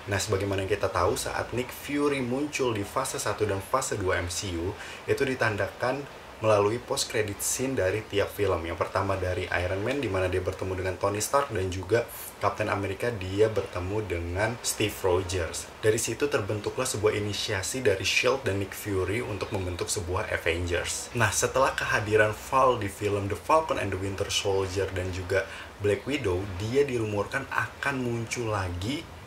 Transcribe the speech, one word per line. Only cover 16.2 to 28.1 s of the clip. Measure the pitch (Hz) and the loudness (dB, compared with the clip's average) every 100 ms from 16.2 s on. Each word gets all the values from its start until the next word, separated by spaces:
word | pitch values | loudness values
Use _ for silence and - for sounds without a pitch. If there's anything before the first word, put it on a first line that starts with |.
| 143 | 0
terbentuklah | 139 101 107 107 - | 0 0 -2 -2 -2
sebuah | 127 113 104 104 | -2 2 2 4
inisiasi | 104 101 - 101 92 131 | 0 -2 -2 -2 -2 0
dari | 120 95 | 2 2
shield | 98 - 127 131 | 2 4 4 2
dan | 113 98 | 2 0
Nick | 98 - | -2 -4
Fury | - 95 90 107 | -2 0 2 0
untuk | - - - 104 | -2 -4 -2 -2
membentuk | 90 90 87 | -2 -4 -2
sebuah | - 85 90 - 87 | -2 0 -2 0 0
Avengers. | 87 85 87 85 - - - 120 | 0 0 0 0 -2 -4 -4 0
Nah, | 110 | 2
setelah | - 127 131 135 - | 2 2 4 2 2
kehadiran | - 123 104 107 107 107 - | 0 0 4 6 6 2 0
Val | 135 131 120 | 4 6 4
di | 101 | 0
film | - 101 101 98 | -2 0 0 0
The | 101 | -4
Falcon | - 156 156 135 | 2 4 4 0
and | 104 95 | 0 -2
the | |
Winter | 98 98 98 | -4 -2 -2
Soldier | - 101 95 98 90 95 | 0 2 2 2 0 -2
dan | 92 92 90 | -2 -4 -4
juga | 90 95 - - - - | 0 0 0 -8 -14 -2
Black | 101 101 | 2 2
Widow, | - 143 113 90 104 92 | 0 -2 0 0 -2 -4
dia | 107 131 | 0 2
dirumorkan | 143 120 110 101 101 139 127 - | 4 2 0 0 0 -2 -2 -4
akan | 113 - 139 135 | -4 -4 -4 -2
muncul | 123 | -2